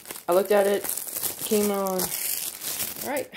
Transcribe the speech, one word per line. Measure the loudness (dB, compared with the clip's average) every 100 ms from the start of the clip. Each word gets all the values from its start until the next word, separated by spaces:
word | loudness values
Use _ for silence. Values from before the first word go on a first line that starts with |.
| -12 -6 2
I |
looked | 4 6
at | 6 6
it, | 2 0 -4 -6 -4 -6 -4
came | 0 2 4
on. | 2 0 0
All | -2 -2 -4 -4 -6 -8 -6 -6 -6 -6 -4
right, | -4 -4